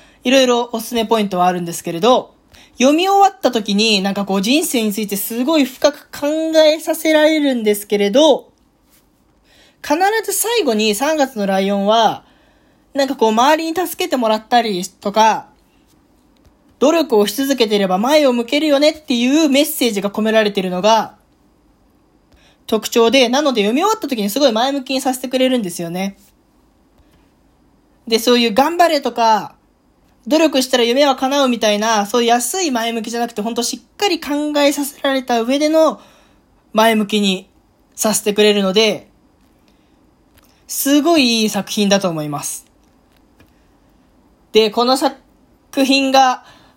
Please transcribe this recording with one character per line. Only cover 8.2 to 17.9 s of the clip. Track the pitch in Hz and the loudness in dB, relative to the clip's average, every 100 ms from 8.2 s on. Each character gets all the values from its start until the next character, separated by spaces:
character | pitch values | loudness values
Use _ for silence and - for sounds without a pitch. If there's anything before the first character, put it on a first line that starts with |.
| 311 - - _ _ _ _ _ _ _ _ _ _ _ _ _ | 4 2 -4 _ _ _ _ _ _ _ _ _ _ _ _ _
必 | - 302 392 440 | -4 0 0 0
ず | 415 | -2
最 | 359 427 480 | -4 -2 -2
後 | 294 | 0
に | 214 220 | 0 0
三 | 202 269 - | 0 -2 0
月 | 262 214 | -2 -2
の | 202 | -2
ラ | 196 | -2
イ | 196 | 0
オ | 202 | 0
ン | 202 | 2
は、 | 226 208 135 _ _ _ _ _ _ _ | 2 2 0 _ _ _ _ _ _ _
な | 277 | -4
ん | 269 | -4
か | 277 | 0
こ | 220 | 0
う | |
周 | 220 269 311 | 4 2 2
り | 330 | -2
に | 330 | -6
助 | 339 - | -6 -6
け | 359 | -4
て | 277 | -2
も | 220 | 0
ら | 220 | -2
っ | - | 0
た | 240 | 0
り | 226 180 | 0 -4
と | 190 _ 202 | -8 _ -4
か、 | 214 220 175 - _ _ _ _ _ _ _ _ _ _ _ _ - | 2 2 2 -6 _ _ _ _ _ _ _ _ _ _ _ _ -2
努 | 269 | 2
力 | 330 302 214 | 2 2 2
を | 202 | 0
し | - | -2
続 | 277 254 | -2 0
け | 214 | 0
て | 208 | 0
れ | |
ば | 190 | 0